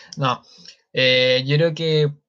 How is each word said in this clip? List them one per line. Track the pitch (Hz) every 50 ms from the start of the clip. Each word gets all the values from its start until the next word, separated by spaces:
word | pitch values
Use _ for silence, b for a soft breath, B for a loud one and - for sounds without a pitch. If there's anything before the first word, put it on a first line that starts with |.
| B B B -
no. | 139 127 120 - - b b b b b b b b b
Eh, | - 131 131 127 127 127 127 127 127 131 131
yo | 135 143
creo | 151 165 170 156
que | 165 165 160 156 151 151 143 147 - _